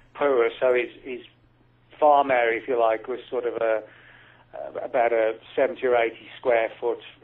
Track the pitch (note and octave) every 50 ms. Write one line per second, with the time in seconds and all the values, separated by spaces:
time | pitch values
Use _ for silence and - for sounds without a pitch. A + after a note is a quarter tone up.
0 | _ _ - - D3 C#3+ C3+ B2 A#2 A2+ A2+ - C3 B2+ B2 B2 A#2+ - - -
1 | - C#3 B2+ A#2+ - - _ _ _ _ _ _ _ _ _ _ _ _ - -
2 | D#3 D3+ D3 C#3+ D3 C#3 C3 B2 A#2+ A#2 A#2 A2+ - - C3 A#2+ A2+ A2+ A2+ A2
3 | A2 - B2 A2+ - - - B2 B2 A#2+ A2 A2+ A#2 A2+ A2 G#2+ G#2 G#2+ - -
4 | - - - - - - - _ _ _ - - C#2+ C#2 D2 - - - - C3+
5 | A#2 A#2 A#2 A2+ A2 A2 A2 - - - - - C#3 B2 A#2+ G#2 C3 B2+ B2 A#2+
6 | A#2 A2+ A2+ - - - - - - C3 A#2+ A2+ A2+ A2 - - - A#2+ A2 -
7 | - - - -